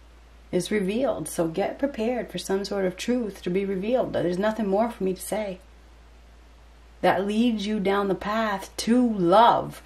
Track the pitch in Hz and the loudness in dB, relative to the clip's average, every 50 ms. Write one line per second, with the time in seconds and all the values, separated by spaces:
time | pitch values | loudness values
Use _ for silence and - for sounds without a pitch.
0 | - - - - - - - - - - - 180 170 - 214 208 190 185 208 233 | -20 -20 -20 -20 -20 -20 -20 -20 -10 -4 -4 -2 -2 0 -2 -2 0 0 0 0
1 | 269 254 - - 156 - - - 170 165 160 185 196 - - - - 185 190 - | 0 0 -2 -2 -6 -6 -4 -4 -2 -2 -2 -2 -2 -2 -2 -2 -4 -4 -2 -2
2 | 214 233 254 240 196 - - 180 - - 190 196 202 - 202 202 190 180 180 - | -2 -2 -2 -2 -4 -6 -8 -8 -6 -2 -2 -2 -2 -2 -2 -2 -2 -2 -2 -4
3 | - - 240 254 233 202 190 - - 180 175 196 202 190 202 185 190 214 247 247 | -4 -2 -2 -2 -2 -4 -6 -8 -4 -2 -2 0 0 -2 -2 -4 -2 0 0 0
4 | 190 - 160 - 151 170 180 180 202 214 220 220 220 196 190 202 226 240 226 - | 0 0 -2 -2 0 0 0 0 0 0 0 0 0 0 2 2 2 0 0 -2
5 | 190 190 185 - - - 190 208 214 196 180 - - - - - - - - - | -2 -2 -2 -4 -6 -6 -4 -4 -4 -6 -8 -12 -14 -20 -20 -20 -20 -20 -20 -20
6 | - - - - - - - - - - - - - - - - - - - - | -20 -20 -20 -20 -20 -20 -20 -20 -20 -20 -20 -20 -20 -20 -20 -20 -20 -20 -8 0
7 | - 139 147 165 196 202 208 214 233 247 226 208 196 208 214 214 185 190 196 202 | 2 2 4 2 2 0 2 2 2 2 2 0 -2 -2 -2 -2 0 0 2 2
8 | 202 196 180 175 - 196 214 226 226 214 202 190 - - - - - - 233 254 | 2 0 -2 -2 -2 -4 -2 -2 0 -2 -2 -4 -6 -8 -10 -6 0 2 2 4
9 | 254 240 220 202 175 165 185 214 233 226 175 - 143 147 147 - - | 4 2 2 2 2 6 8 8 8 8 6 4 0 -4 -8 -14 -16